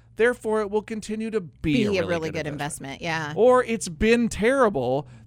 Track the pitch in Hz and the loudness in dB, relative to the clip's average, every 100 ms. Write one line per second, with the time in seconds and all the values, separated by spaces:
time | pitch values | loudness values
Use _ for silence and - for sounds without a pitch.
0 | _ - 233 240 220 220 208 214 202 220 | _ 0 2 2 -2 -2 0 -2 -4 -8
1 | - 214 220 214 160 - 165 226 208 196 | -8 -6 -4 -4 -6 -6 0 2 2 0
2 | 180 170 160 160 151 143 147 - 139 139 | 0 -2 -4 -6 -6 -6 -8 -8 -12 -10
3 | 170 160 151 165 240 254 233 226 - 156 | -6 -4 -4 2 6 6 2 -2 -6 0
4 | 220 240 233 - 214 277 226 147 123 135 | 2 4 2 0 2 4 4 2 -2 -2
5 | 147 - | -4 -16